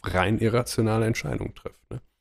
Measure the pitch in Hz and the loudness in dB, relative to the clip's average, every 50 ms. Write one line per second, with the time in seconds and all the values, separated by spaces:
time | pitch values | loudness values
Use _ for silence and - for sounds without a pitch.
0 | - - - 92 90 104 113 107 113 110 113 120 117 - - - 110 110 110 113 | -6 -2 0 2 2 2 2 2 2 2 2 2 0 0 0 0 2 2 2 2
1 | 110 113 120 - - 143 120 104 101 - - - - - - _ _ - - 123 | 2 0 0 -2 -2 -4 -4 -4 -6 -8 -10 -12 -14 -16 -16 _ _ -12 -12 -12
2 | - _ _ _ | -14 _ _ _